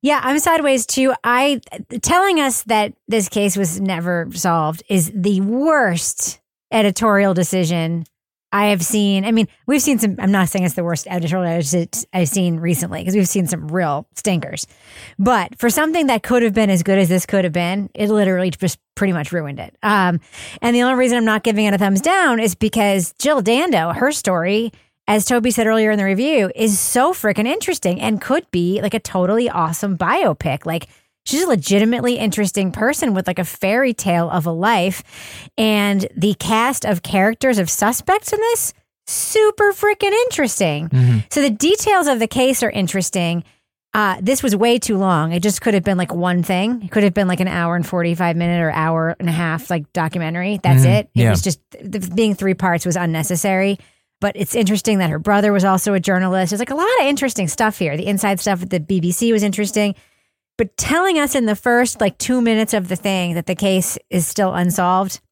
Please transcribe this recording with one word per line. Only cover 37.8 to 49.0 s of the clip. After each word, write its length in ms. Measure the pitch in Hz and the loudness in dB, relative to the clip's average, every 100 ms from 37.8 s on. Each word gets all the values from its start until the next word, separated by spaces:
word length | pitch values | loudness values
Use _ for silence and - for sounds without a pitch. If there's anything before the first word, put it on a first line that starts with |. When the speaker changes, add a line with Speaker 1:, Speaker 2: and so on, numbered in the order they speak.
| 208 254 - 403 - | 0 -2 0 -2 0
Speaker 1:
in 80 | 427 | -2
this, 340 | 453 466 - - _ _ - | 0 0 -4 -10 _ _ -10
super 680 | - - 440 427 427 415 | -6 -2 2 2 4 0
freaking 380 | 392 415 415 403 415 494 | 2 0 0 0 2 0
interesting. 640 | - 254 - 180 147 160 | 0 -2 0 -2 -2 0
Speaker 2:
Mm-hmm. 300 | 131 123 113 - | 4 4 2 0
Speaker 1:
So 120 | - | 0
the 80 | 277 | 0
details 580 | 214 302 427 - 381 294 | 2 2 2 2 2 2
of 120 | 247 | 0
the 80 | 220 | 0
case 340 | 254 254 254 | 2 2 2
are 60 | 233 | -2
interesting. 720 | - 180 196 170 196 170 170 - _ _ _ _ | -2 -2 -2 -2 -2 -2 -2 -6 _ _ _ _
Uh, 240 | 220 202 185 | 0 0 0
this 220 | 185 262 | 0 0
was 120 | 269 196 | 0 2
way 220 | 233 233 | 2 2
too 200 | - 202 | 0 0
long. 340 | 190 170 160 | 2 2 0
It 100 | 175 | 0
just 200 | 202 190 | -2 -2
could 120 | 240 | 0
have 100 | 202 | 0
been, 140 | 175 185 | 0 -2
like, 160 | 180 | -2
one 300 | 175 180 180 | -2 0 0
thing. 400 | 170 185 208 247 | 0 0 0 -4
It 80 | 196 | -2
could 120 | 220 | 2
have 100 | 202 | 2
been, 140 | 180 190 | 2 0
like, 120 | 180 | 0
an 80 | 185 | -2
hour 280 | 175 170 175 | -2 -2 -2
and 100 | 165 | -2
forty-five 480 | 180 170 170 175 170 | -2 -2 0 0 0
minute 260 | 170 175 | 0 0
or 100 | 165 | 0
hour 440 | 156 160 160 | 0 0 0